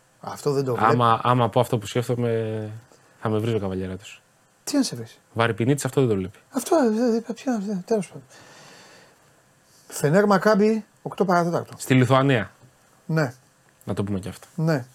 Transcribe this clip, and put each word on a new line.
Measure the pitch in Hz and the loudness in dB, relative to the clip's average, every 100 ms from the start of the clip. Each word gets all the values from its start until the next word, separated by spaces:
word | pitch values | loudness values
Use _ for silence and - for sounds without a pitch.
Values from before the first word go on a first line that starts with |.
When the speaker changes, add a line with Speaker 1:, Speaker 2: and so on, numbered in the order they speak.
| _ _ | _ _
Speaker 1:
Αυτό | - - 147 | -16 -8 -4
δεν | 139 131 | -2 -2
το | 113 | 2
βλέπω. | 110 | 2
Speaker 2:
Άμα, | 120 117 113 | 4 4 4
άμα | 117 127 113 | 2 2 2
πω | 127 | 2
αυτό | 120 120 | 0 -2
που | 104 | -2
σκέφτομαι, | 123 120 120 120 113 110 110 107 110 - _ _ _ | -4 -2 -2 -2 -2 -4 -6 -8 -12 -18 _ _ _
θα | 113 | -2
με | 107 | -2
βρει | 113 110 | 0 -2
ο | |
καβαλιέρα | 98 92 92 92 | -2 -4 -6 -10
τους. | - - _ _ _ _ | -14 -20 _ _ _ _
Speaker 1:
Τι | - 285 | -4 -2
να | |
σε | - 120 | -2 -6
βρεις; | 113 - _ | -12 -18 _
Speaker 2:
Βαρυπινίτης | 113 117 110 120 147 135 | -2 0 0 0 0 -2
αυτό | - | 0
δεν | 127 | 0
το | 98 | 0
βλέπει. | 92 - _ | -4 -10 _
Speaker 1:
Αυτό, | 262 - 330 | -8 0 2
ε, | 240 214 247 226 226 | 2 2 0 -2 -4
ε, | |
ποια, | 226 269 226 196 | -8 -6 -6 -4
ε, | 190 - | -8 -4
τέλος | 226 175 | -4 -4
πάντων. | 143 - - - - - - - - - _ _ _ _ _ _ _ - | -12 -20 -20 -20 -20 -20 -20 -20 -20 -20 _ _ _ _ _ _ _ -18
Φενέρ | - 143 180 208 | -4 2 4 4
Μακάμπι, | 190 208 214 214 220 - _ | 4 4 4 4 2 -4 _
οκτώ | - - 190 | -10 -2 2
παρατέταρτο. | 175 170 156 110 - | 2 2 -2 -6 -10
Speaker 2:
Στη | - | 2
Λιθουανία. | 131 123 131 139 123 95 - - _ _ _ - | 4 4 4 4 2 -2 -10 -20 _ _ _ -4
Speaker 1:
Ναι. | 160 135 - _ _ _ _ | -2 -2 -6 _ _ _ _
Speaker 2:
Να | - | -8
το | 101 | -4
πούμε | 101 98 | -4 -6
και | 95 | -8
αυτό. | - - - | -14 -12 -4
Speaker 1:
Ναι. | 160 147 123 | 0 0 -4